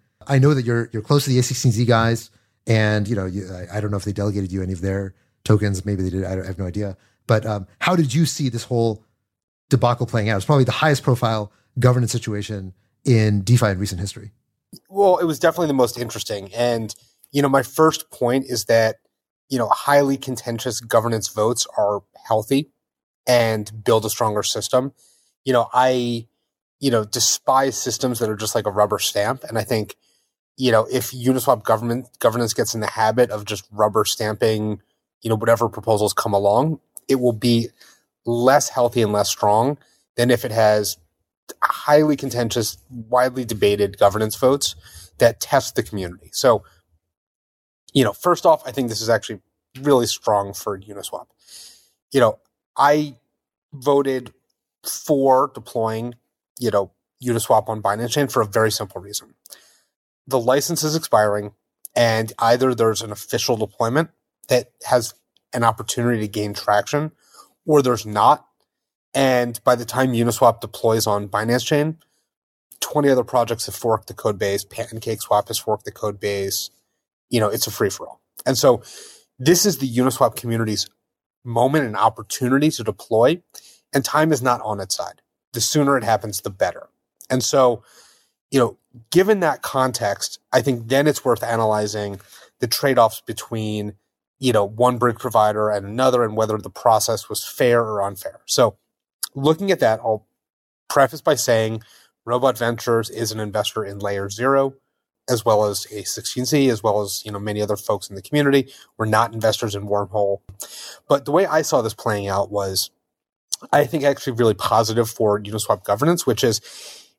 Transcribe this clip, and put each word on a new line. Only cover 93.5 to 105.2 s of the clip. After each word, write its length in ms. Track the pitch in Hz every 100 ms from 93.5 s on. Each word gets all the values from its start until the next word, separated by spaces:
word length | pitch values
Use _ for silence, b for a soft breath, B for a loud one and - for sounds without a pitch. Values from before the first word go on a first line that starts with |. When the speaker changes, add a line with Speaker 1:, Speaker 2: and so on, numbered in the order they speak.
| 113 107 107 104 101 _ _ _ _
Speaker 2:
you 140 | 131
know, 120 | 113 101
one 320 | 110 123 123
bridge 200 | 123 113
provider 520 | 127 110 107 107 107
and 160 | 104 98
another 380 | 113 131 123
and 140 | 113 110
whether 200 | 110 107
the 120 | 104
process 580 | - 120 110 - 110 -
was 160 | 104 -
fair 360 | - 127 120
or 200 | 110 104
unfair. 380 | 98 98 - - -
So 320 | - 117 - _ _ _ _ -
looking 380 | 143 139 160 196
at 80 | 175
that, 220 | 120 110
I'll 260 | 117 107 - _ _ _ _ _ _
preface 320 | 143 135 156
by 140 | - 143
saying 460 | - 113 110 113 b b b _ 117
Robot 320 | 123 131 117
Ventures 520 | 117 113 - 113 110
is 220 | 110 110
an 80 | 107
investor 460 | 107 107 104 110 98
in 140 | 101
Layer 300 | 101 101 101
Zero, 440 | 101 131 139 139 - _ _ _ _